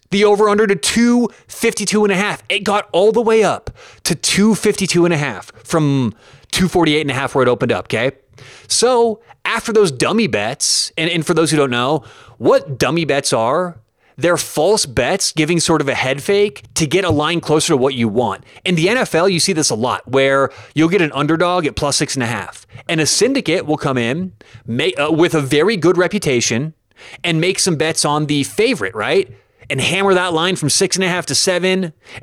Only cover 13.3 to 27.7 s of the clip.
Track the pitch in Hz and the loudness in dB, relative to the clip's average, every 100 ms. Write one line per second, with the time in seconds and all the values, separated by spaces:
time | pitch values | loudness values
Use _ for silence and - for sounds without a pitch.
13.3 | 123 113 156 180 165 _ _ _ - 156 | 0 2 0 -2 -8 _ _ _ -2 0
14.3 | 170 - - 165 214 160 123 127 185 - | 0 -2 0 2 2 0 0 0 0 -2
15.3 | 156 156 175 143 160 139 123 123 139 - | -2 0 0 2 0 0 -2 -2 -4 0
16.3 | 202 208 - - - 156 170 185 151 151 | 2 0 -2 -10 -4 0 0 0 0 0
17.3 | 170 - 156 165 143 135 131 113 104 113 | -2 0 0 2 2 0 0 -2 0 -2
18.3 | 95 - - 185 175 170 254 208 160 190 | -4 -12 -10 -4 0 0 0 0 0 2
19.3 | 170 190 160 143 113 123 101 - 135 135 | 2 0 0 -2 -2 -2 -4 -2 0 2
20.3 | 135 135 - - 147 165 190 156 131 147 | 2 0 -4 -6 0 2 2 0 0 0
21.3 | 160 175 180 147 - 143 - 147 139 117 | 0 0 0 -2 -4 -2 -2 -4 -4 -4
22.3 | 120 101 - - - - 165 151 - 233 | -6 -10 -16 -20 -14 -4 -2 0 0 0
23.3 | 277 - 175 147 151 147 127 117 151 185 | 0 -2 -2 -2 -4 -2 -2 -2 -4 -8
24.3 | - - - - 117 170 156 147 160 170 | -12 -20 -18 -8 -4 -2 -2 0 2 2
25.3 | 160 131 143 180 214 160 175 175 202 156 | 2 0 2 2 2 2 2 0 -2 -2
26.3 | 123 - 117 156 - _ _ - - 175 | 0 0 -2 -6 -10 _ _ -20 -8 -4
27.3 | 160 175 196 196 | 0 0 -2 -2